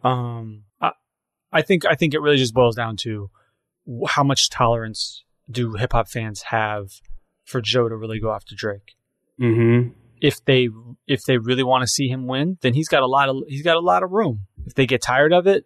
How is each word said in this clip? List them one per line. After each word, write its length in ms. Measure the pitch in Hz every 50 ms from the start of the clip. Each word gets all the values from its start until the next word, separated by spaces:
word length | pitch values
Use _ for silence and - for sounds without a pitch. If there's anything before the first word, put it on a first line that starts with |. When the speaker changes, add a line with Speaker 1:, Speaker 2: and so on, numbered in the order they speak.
| -
Speaker 1:
Um, 600 | 127 127 123 123 120 120 117 113 110 107 104 107 _ _ _
I, 120 | - - - _ _ _ _ _ _ _ _ _ _ _ -
I 100 | 165 151
think, 220 | - 196 170 -
I 100 | 196 165
think 200 | 143 175 160 143
it 60 | 156
really 180 | 147 147 147 135
just 160 | 131 123 110
boils 220 | 127 123 120 113
down 200 | 120 120 113 110 104
to 320 | - 117 110 104 101 98 _ _ _ _ _ _ _ _ _ _ _
w-, 200 | - 123 117 -
how 180 | - - - 143
much 260 | 139 139 - - -
tolerance 760 | - - 127 117 117 117 113 110 107 - - - - - _ _ _ _ _ -
do 240 | 117 123 120 113 110
hip 180 | 98 127 - -
hop 160 | 120 110 -
fans 340 | - 123 113 110 104 92 -
have 480 | - - 113 110 107 107 104 101 98 - - _ - - - _ _ _ _ _
for 160 | - - 131
Joe 280 | 110 104 110 127 120 113
to 80 | 113
really 240 | 110 110 110 110 110
go 120 | 107 110 107
after 220 | 101 - - 107
Drake? 400 | 98 - 110 101 98 _ - _ _ _ _ _ _ _ _ _ -
Speaker 2:
Mm-hmm. 500 | 127 120 113 117 117 117 120 120 123 120 - _ _ _ _ _ -
Speaker 1:
If 220 | 147 - - _
they, 240 | - 135 127 123 120 107 113 117 120 120 _ _
if 180 | - 143 131 -
they 140 | - 131 123
really 240 | 110 117 127 127 135
wanna 240 | 123 127 127 123
see 220 | 117 - - 135 127
him 180 | 127 131 127
win, 320 | 123 131 131 147 175 190 -
then 140 | - 170 127
he's 140 | 143 160 -
got 140 | - 147 131
a 40 |
lot 220 | 127 131 139 139 135
of, 140 | 135 135 - -
he's 140 | 139 139 151
got 140 | 170 165
a 40 | 165
lot 220 | 170 180 180 180 185
of 80 | 180
room. 360 | 185 208 226 160 117 104 98 _ _ - -
If 80 | - -
they 120 | - 135
get 160 | 117 131 123 -
tired 300 | - 123 131 143 156 170
of 140 | 180 175
it 180 | 190 196 185 -